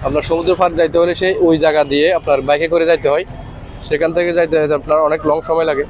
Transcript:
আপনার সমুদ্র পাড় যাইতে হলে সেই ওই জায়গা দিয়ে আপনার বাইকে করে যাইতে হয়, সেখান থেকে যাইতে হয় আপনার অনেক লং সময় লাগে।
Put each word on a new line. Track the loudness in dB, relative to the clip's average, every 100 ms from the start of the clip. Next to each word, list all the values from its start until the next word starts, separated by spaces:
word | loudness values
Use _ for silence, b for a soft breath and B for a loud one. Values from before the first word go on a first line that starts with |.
আপনার | 0 -2
সমুদ্র | 0 -2 0 2
পাড় | 2
যাইতে | 2 0 2
হলে | 2 0
সেই | -2 2
ওই | 2 4
জায়গা | 2 2
দিয়ে | 2 2 2
আপনার | 0 0 0
বাইকে | 2 0 0
করে | 0 2
যাইতে | 2 2
হয়, | -2 -4 -14 -16 -16 -16 -16 -6
সেখান | -2 0
থেকে | 0 0
যাইতে | 0 0 0
হয় | 0 -2
আপনার | 0 0
অনেক | 2 0 0
লং | -2
সময় | 0 -2 0
লাগে। | -2 -6